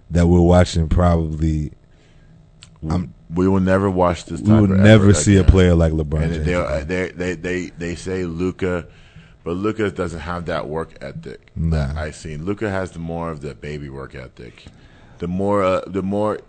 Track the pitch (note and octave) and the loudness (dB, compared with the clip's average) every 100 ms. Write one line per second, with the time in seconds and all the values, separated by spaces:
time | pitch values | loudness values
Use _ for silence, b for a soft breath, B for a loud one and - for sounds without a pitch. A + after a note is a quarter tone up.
0 | - D#2+ E2+ F2 E2+ F2+ F2+ F2+ D#2 - | -4 2 4 6 6 6 4 2 0 2
1 | F2 E2+ D#2+ D#2 D#2+ D#2 D2+ - b b | 2 2 -2 -2 -2 -2 -4 -10 b b
2 | b b b b _ _ - - D#2+ F2 | b b b b _ _ -20 -12 -4 -4
3 | F2 - - E2 F#2+ G2 F#2 F#2+ G2+ F2+ | -4 -12 -8 0 2 2 2 2 2 2
4 | F2 E2 - E2+ G#2 G#2+ G#2 F#2+ G#2 A2 | 0 0 -6 -4 2 4 4 4 8 8
5 | G2 F2+ D#2 G2 F2 F#2+ F2+ E2+ E2 D#2 | 8 6 6 6 6 6 6 4 4 0
6 | D2+ D2+ E2 E2+ D#2 F2+ C#2 D2+ D2 F2+ | -2 -2 -2 -2 -2 -2 -2 -6 -4 -4
7 | F2+ D#2+ F2+ E2+ F2 F2+ F2 - E2+ E2+ | -4 -6 -6 -6 -6 -6 -8 -10 -10 -8
8 | F#2 F#2 F2+ E2 F2+ F2 F#2 F2+ D2 b | -6 -6 -6 -4 -4 -4 -4 -4 -8 b
9 | b b b - D#2+ F2+ G#2 A2 G#2 D#2 | b b b -16 -10 -4 -4 -2 -4 -4
10 | F2+ D#2+ D2+ F2 E2 D#2+ A#1+ D#2 D#2+ - | -8 -8 -10 -8 -6 -6 -6 -8 -10 -12
11 | C2+ D#2+ - - _ - D#2+ D#2 C#2 D2+ | -16 -14 -16 -18 _ -6 -2 -2 -2 -6
12 | D#2 D2 E2 D2+ F2 G2+ G#2+ F#2+ F#2 E2 | -8 -10 -12 -10 -8 -6 -4 -4 -6 -8
13 | E2 E2 E2 D#2 C#2 C2+ D2+ D2 C#2+ C2+ | -10 -8 -8 -10 -12 -12 -12 -12 -12 -14
14 | C2 C2+ B1+ - A#1+ - - b b b | -16 -16 -18 -18 -20 -20 -20 b b b
15 | b - F2 F2+ G2 G2+ F#2 F#2 - F#2 | b -10 -6 -4 -2 0 0 0 -2 -6
16 | F#2+ G2+ G#2+ F#2+ | -4 -2 -2 -4